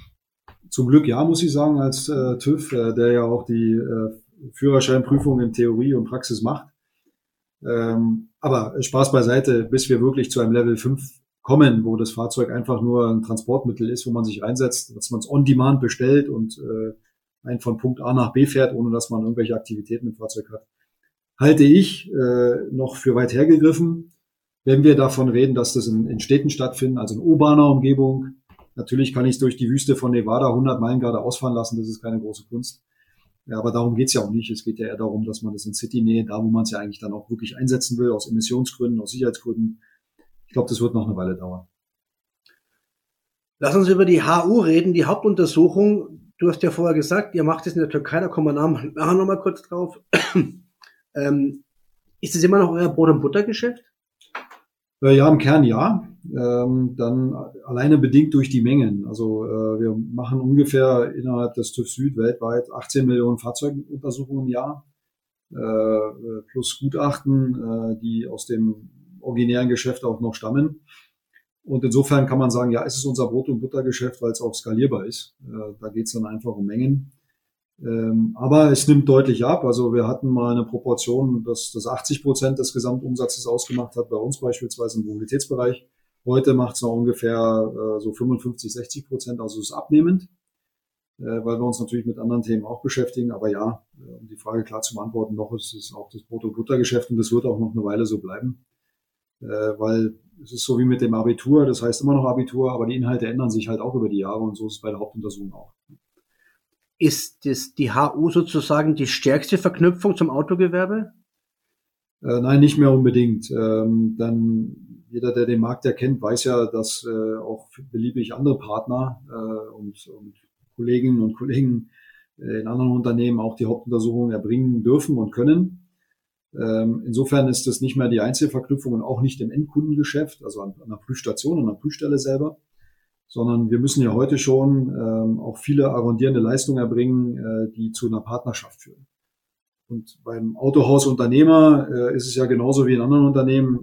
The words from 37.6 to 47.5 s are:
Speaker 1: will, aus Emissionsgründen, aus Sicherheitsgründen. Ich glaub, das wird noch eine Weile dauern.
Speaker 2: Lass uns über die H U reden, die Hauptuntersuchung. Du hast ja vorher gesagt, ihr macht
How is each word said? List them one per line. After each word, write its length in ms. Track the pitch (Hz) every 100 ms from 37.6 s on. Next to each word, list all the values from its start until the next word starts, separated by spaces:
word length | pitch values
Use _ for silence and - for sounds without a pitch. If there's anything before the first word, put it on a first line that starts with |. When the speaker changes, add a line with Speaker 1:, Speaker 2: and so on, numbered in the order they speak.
| 131 127 - 120
Speaker 1:
will, 140 | 120
aus 180 | 107 -
Emissionsgründen, 720 | 113 110 123 127 - 120 113
aus 100 | 101
Sicherheitsgründen. 720 | 127 123 117 120 113 113 - _ _ _ _ _ _ _
Ich 60 |
glaub, 160 | 127 117
das 120 | 110
wird 140 | 117
noch 140 | 117 110
eine 80 | 92
Weile 180 | 92
dauern. 320 | 90 90 92 90 _ _ _ _ _ _ _ _ _ _ _ _ _ _ _ _ _ _ _
Speaker 2:
Lass 160 | 143
uns 140 | 196 185
über 160 | 185
die 180 | 180 165
H 240 | 156 175 175
U 140 | 233
reden, 320 | 165 160 180
die 140 | 170 139
Hauptuntersuchung. 1300 | 208 214 185 175 156 170 180 208 208 - - - _
Du 100 | 170
hast 140 | 160
ja 80 | 170
vorher 240 | 156 170
gesagt, 400 | 156 147 190 202
ihr 80 | 175
macht 240 | 156